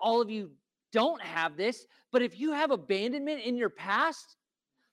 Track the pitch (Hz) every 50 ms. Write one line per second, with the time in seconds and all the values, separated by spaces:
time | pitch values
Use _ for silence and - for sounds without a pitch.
0 | 190 226 226 240 233 208 220 214 196 156 139 _ _ _ _ _ _ _ - 220
1 | 233 320 330 - 196 165 165 165 165 165 147 156 190 233 - - - _ _ _
2 | _ _ - 254 247 233 - 196 277 311 302 285 320 277 262 185 143 - 196 190
3 | 208 247 262 294 277 302 311 277 220 247 240 247 233 190 - - 180 190 202 240
4 | 302 330 294 - - - - _ _ _ _ _ _ _ _ _ _ _